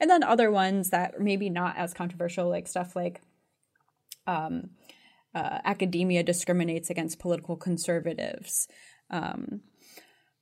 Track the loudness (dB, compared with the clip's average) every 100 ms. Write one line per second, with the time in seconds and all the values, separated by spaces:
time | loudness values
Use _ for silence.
0 | 6 6 6 6 6 6 4 2 2 0
1 | 0 0 0 2 0 0 -2 -2 -4 -4
2 | -6 -2 -4 0 0 0 -2 -4 -4 -4
3 | -4 -6 _ _ _ _ _ _ _ _
4 | -20 -12 -4 -2 -2 -4 -8 -16 -20 -20
5 | -20 _ _ -6 -4 -4 -2 0 0 2
6 | 2 2 2 0 2 0 2 -2 -4 -4
7 | -4 -4 -2 -2 -4 -6 -2 -2 0 -2
8 | -2 -4 -6 -8 -6 -4 -4 -8 -20 -20
9 | -10 -6 -6 -6 -8 -10 -12 _ -20 -20
10 | -20 _ _ _